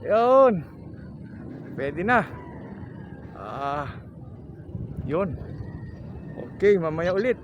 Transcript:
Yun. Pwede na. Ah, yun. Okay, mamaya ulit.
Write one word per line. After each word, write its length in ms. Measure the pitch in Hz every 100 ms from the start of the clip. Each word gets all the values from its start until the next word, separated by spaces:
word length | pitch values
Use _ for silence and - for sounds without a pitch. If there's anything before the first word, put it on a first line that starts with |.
| -
Yun. 560 | 214 233 262 262 190 139 - - - - - - - - - -
Pwede 280 | - 135 147 190
na. 200 | 247 170 - - - - - - - - - -
Ah, 560 | - 98 113 139 143 139 - - - - - - - - - - - 131
yun. 280 | 151 190 - - - - - - - - - - - -
Okay, 200 | - 196 202
mamaya 360 | 160 156 175
ulit. 240 | 190 240 240